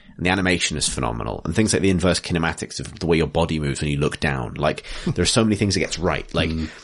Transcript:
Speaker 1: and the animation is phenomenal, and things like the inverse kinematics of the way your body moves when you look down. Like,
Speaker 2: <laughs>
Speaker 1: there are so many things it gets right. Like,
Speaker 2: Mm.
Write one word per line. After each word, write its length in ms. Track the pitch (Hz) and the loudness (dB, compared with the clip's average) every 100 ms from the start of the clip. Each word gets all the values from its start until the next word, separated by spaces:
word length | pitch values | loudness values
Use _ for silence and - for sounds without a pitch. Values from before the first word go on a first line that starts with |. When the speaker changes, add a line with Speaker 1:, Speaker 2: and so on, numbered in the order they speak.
| - - | -20 -4
Speaker 1:
and 80 | 90 | 0
the 60 | |
animation 460 | 98 92 87 - 73 | 2 2 2 0 -2
is 100 | - | -2
phenomenal, 520 | - 58 57 55 50 - | -2 -2 -2 -6 -4 -2
and 80 | 98 | 0
things 180 | 107 | 2
like 80 | - | 2
the 60 | 95 | 4
inverse 300 | 90 90 80 | 4 4 2
kinematics 600 | - 85 80 - - - | 0 0 0 -2 -8 -8
of 180 | 65 60 | -10 -4
the 60 | 82 | 2
way 120 | 80 | 2
your 100 | 73 | 4
body 320 | 82 80 78 | 2 2 0
moves 220 | 71 65 | -2 -2
when 100 | 73 | -2
you 60 | 71 | 0
look 220 | 73 - | 0 0
down. 340 | 78 67 55 - | -2 -2 -4 -2
Like, 280 | 76 - - - | -2 -2 -8 -6
Speaker 2:
<laughs> 160 | 175 | -4
Speaker 1:
there 100 | - | 0
are 40 | 87 | 2
so 160 | 117 | 4
many 140 | 110 101 | 4 2
things 180 | 101 92 | 2 0
it 60 | |
gets 180 | - 82 | -2 -2
right. 320 | 85 73 - | -2 -2 -2
Like, 160 | 82 80 | 0 0
Speaker 2:
Mm. 180 | 80 78 - | 0 -4 -8